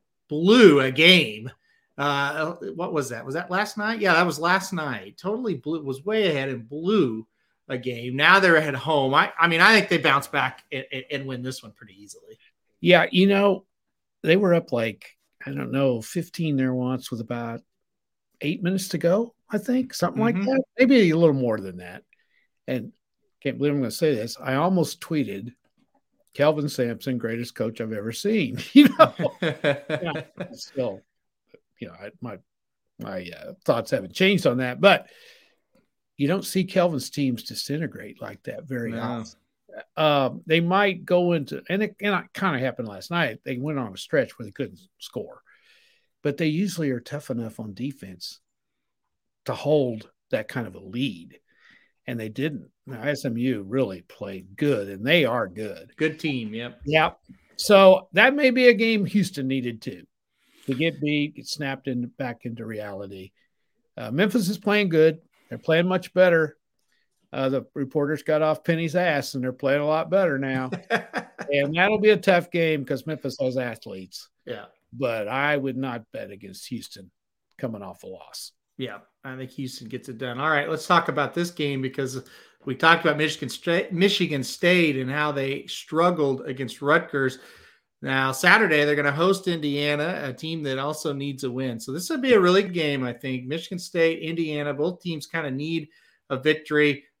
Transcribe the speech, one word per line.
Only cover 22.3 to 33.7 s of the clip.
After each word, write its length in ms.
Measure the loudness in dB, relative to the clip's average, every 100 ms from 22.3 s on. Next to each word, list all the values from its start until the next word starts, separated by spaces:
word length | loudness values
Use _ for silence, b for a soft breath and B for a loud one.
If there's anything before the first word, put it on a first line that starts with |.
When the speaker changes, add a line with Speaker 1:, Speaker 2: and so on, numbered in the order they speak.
| _ _ _ -8
Speaker 2:
And 260 | -8 -8 _ _ _ _ _
can't 160 | -6 -2
believe 160 | 0
I'm 60 | 0
gonna 140 | -2
say 220 | 0 0 0
this. 200 | -4 -8
I 120 | -2 0
almost 440 | 2 2 0 -4
tweeted, 540 | -6 -4 -2 -6 -12 _ _ _ _ _ _ _ _
"Kelvin 340 | 0 2 2 -4
Sampson, 500 | -2 -2 -2 -4 -4
greatest 360 | -4 -6 -8
coach 260 | -6 -6 -4
I've 120 | -8
ever 200 | -6 -6
seen." 460 | -4 -2 0 -2 -6 4
<laughs> 60 |
You 160 | 8 8 8
know? 340 | 4 4 -4 -2
Speaker 1:
<laughs> 40 |
Speaker 2:
Yeah, 840 | -4 0 0 -2 -4 -6 -4 -6 -10 -12 -14
still, 500 | -12 -12 -6 -6 -6 _ _ _ _ _ -20 _ -16
you 80 | -16
know, 80 |
I, 160 | -14 -18 -14
my, 180 | -12 -14 _ _ _ _ _ -14
my, 320 | -12 -10 -12
uh, 220 | -16 -16 -8
thoughts 280 | -2